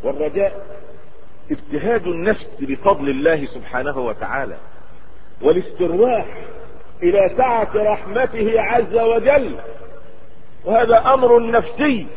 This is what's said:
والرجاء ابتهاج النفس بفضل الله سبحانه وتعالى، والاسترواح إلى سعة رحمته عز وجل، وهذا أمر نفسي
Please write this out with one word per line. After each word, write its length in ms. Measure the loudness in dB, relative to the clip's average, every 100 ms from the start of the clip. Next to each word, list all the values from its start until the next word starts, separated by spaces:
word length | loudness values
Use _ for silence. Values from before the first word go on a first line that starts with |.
والرجاء 600 | -4 -2 -2 0 -2 -2 -8 -8 -8 -8 -8 -8 -8 -8 -6
ابتهاج 500 | -6 -4 -4 0 0
النفس 560 | 0 -2 0 0 -2 -6
بفضل 500 | -4 0 2 2 2
الله 360 | 0 2 2 -2
سبحانه 520 | -8 -6 -4 -4 -2
وتعالى، 580 | -4 -4 -4 -4 -4 -6 -8 -8 -8 -8 -8 -8 -8 0
والاسترواح 840 | 4 4 0 -2 -2 4 4 2 -2 -6 -8 -8 -8 -8 -8 0
إلى 260 | 2 4 4 4
سعة 320 | 2 2 0 0
رحمته 840 | 0 0 -2 -2 -2 0 2 2
عز 340 | 2 2 2 2
وجل، 600 | 2 2 4 2 2 -6 -8 -8 -8 -8 -8 -8 -8 -8 -8 -8 2
وهذا 480 | 2 6 6 6
أمر 380 | 4 6 6 6
نفسي 560 | 0 0 0 0 0 -2